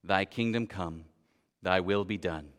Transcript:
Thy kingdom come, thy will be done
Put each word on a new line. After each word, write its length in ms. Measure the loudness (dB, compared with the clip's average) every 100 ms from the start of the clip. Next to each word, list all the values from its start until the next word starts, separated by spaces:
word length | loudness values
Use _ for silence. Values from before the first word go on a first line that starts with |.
Thy 220 | 2 0 0
kingdom 420 | 0 0 0 -2
come, 380 | -4 -6 -8 -16 _ _ _ _ _
thy 180 | 2 2
will 240 | 4 0 0
be 120 | -2
done 360 | -2 -4 -10